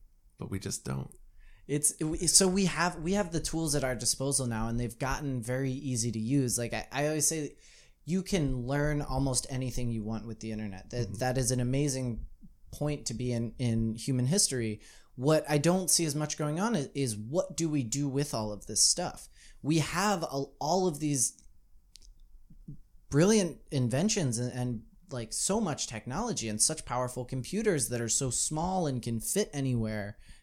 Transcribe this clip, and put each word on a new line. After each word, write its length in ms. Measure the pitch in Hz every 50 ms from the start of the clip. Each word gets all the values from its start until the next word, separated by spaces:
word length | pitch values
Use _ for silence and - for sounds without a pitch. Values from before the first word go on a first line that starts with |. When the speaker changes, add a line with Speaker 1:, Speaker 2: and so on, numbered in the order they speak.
| - - _ _ _ - _ -
Speaker 1:
but 100 | - -
we 100 | 101 98
just 260 | - 101 95 - -
don't. 260 | 123 131 135 127 - - - - - - - - - - - - -
Speaker 2:
It's, 240 | 143 147 151 - - -
it, 300 | 160 156 160 147 185 156
so 180 | - - 196 185
we 180 | 180 202 196
have, 340 | 170 - 156 170 180 170 160
we 140 | 151 175 196
have 180 | 202 208 170
the 100 | 165 160
tools 340 | - - 160 160 165 151 139
at 80 | 147 131
our 120 | 127 127
disposal 520 | - 123 - - - 135 139 139 139 131 120
now, 220 | 113 110 113 113
and 100 | 117 120
they've 180 | 120 113 110 -
gotten 440 | 135 127 135 - 151 139 131 123
very 300 | 107 120 127 131 139 131 127
easy 380 | 139 156 135 127 113 113 120
to 80 | 107 113
use. 380 | 107 113 139 143 131 120 104 -
Like, 160 | 120 113 117
I, 140 | 110 - -
I 160 | - 135 147 151
always 200 | 156 156 143 -
say, 280 | 165 160 147 135 - - - - - - - - - _ _
you 180 | 143 170 190 175
can 420 | - 208 180 147 135 127 127 120
learn 360 | 123 139 147 147 147 151 147
almost 440 | 143 - 131 131 139 139 127 - - -
anything 400 | 135 131 131 127 117 - 123 120
you 120 | 117 113 104
want 220 | 107 113 110 107
with 140 | 117 110 -
the 140 | - 110 110
internet. 360 | 107 107 101 95 95 95 -
That, 180 | - 123 120 98
Speaker 1:
Mm-hmm. 60 | 101 98
Speaker 2:
that 200 | 127 127 127 135
is 140 | 127 117
an 80 | 127 123
amazing 640 | 123 120 131 139 147 147 131 131 127 123 113 - - - - - - - - - - -
point 340 | - - 147 151 147 147 - -
to 60 | 117
be 200 | 110 123 123 120
in, 200 | 117 117 120 - -
in 340 | 131 120 113 113 113 113 110
human 300 | 113 - - 135 123 123
history. 540 | 127 147 143 - - 139 127 113 110 107 - - - - - - - -
What 280 | - 123 147 156 156 151 147
I 80 | 151 147
don't 320 | 135 165 180 190 185 156
see 140 | - - 170
as 100 | 156 135
much 220 | 151 151 147 - -
going 240 | 156 147 151 170
on 140 | 196 233 233 170
is, 120 | 135 - -
is 220 | 139 139 123 107 104
what 400 | 107 113 143 180 185 190 165 -
do 120 | 165 160
we 140 | 151 147 127
do 240 | 110 127 143 147 143
with 260 | 127 139 147 - -
all 200 | 113 110 107 104
of 120 | 104 -
this 160 | - 110 -
stuff? 460 | - - - - 180 151 - - - - - - - - - -
We 180 | - 135 160 160
have 440 | 143 - 156 175 196 214 202 170 156
a, 220 | - - 143 - - - -
all 260 | 135 147 170 190 - 120
of 140 | 147 147
these 320 | 156 151 143 131 - - - - - - - - - _ - - - _ - - - - - - - - - - - - - - - - 143 - - _ - - - -
brilliant 480 | 135 143 165 202 226 214 185 165 139 - - -
inventions 640 | - 139 127 117 120 135 180 214 214 208 160 131 113 117
and, 140 | 123 123 -
and, 280 | 123 123 123 120 107 - - - - - -
like, 220 | 127 123 113 110 -
so 260 | - - - 190 226
much 280 | 226 170 139 - - -
technology 600 | 117 107 - 117 127 175 240 240 170 107 113 110
and 140 | 107 107
such 240 | - - 156 - -
powerful 400 | - 123 127 127 123 - 131 123
computers 640 | - - 135 120 - - 208 226 214 180 143 127 -
that 100 | 123 117
are 100 | 117 113
so 200 | - - 139 127
small 560 | 120 - - - 151 156 165 185 190 190 170
and 160 | 147 131 123
can 180 | - 120 117 110
fit 300 | - - - 196 208 - -
anywhere 640 | 143 135 131 123 117 110 110 107 107 101 104 107 - - - - -